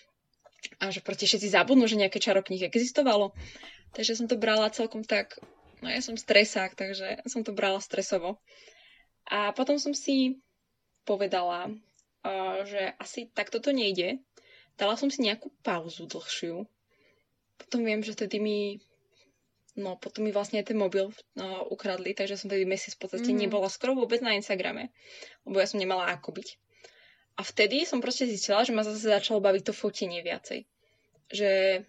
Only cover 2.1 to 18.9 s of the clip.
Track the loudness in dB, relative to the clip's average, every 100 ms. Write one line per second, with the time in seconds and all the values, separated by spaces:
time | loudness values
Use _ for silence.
2.1 | 2 2 2 2 -2 0 0 2 2 4
3.1 | 4 2 -4 -16 -16 -20 -20 -14 -4 -2
4.1 | -2 0 2 4 4 2 0 -4 -4 0
5.1 | 0 0 -10 -20 -20 _ -12 -6 -4 -4
6.1 | -4 6 6 6 2 -4 -4 -8 -6 -8
7.1 | -8 -6 -6 -6 0 0 0 -4 -6 -2
8.1 | -2 -2 -8 _ -20 -20 -20 -20 -20 _
9.1 | _ -4 0 0 2 2 2 0 -4 2
10.1 | 2 2 0 _ _ _ _ _ _ -2
11.1 | 0 0 0 0 -2 -6 -10 -16 _ _
12.1 | _ -6 -4 -2 -4 -4 -4 -4 -6 -10
13.1 | -10 -6 -6 -4 -2 2 2 2 0 -2
14.1 | -4 -10 _ -20 -20 _ -2 0 2 0
15.1 | 2 0 -2 -6 -6 -2 -2 -4 -10 -12
16.1 | -10 -8 -6 -6 -6 -10 _ _ _ _
17.1 | _ _ _ _ -20 -4 -2 0 0 -2
18.1 | -4 -4 0 0 0 -2 -6 _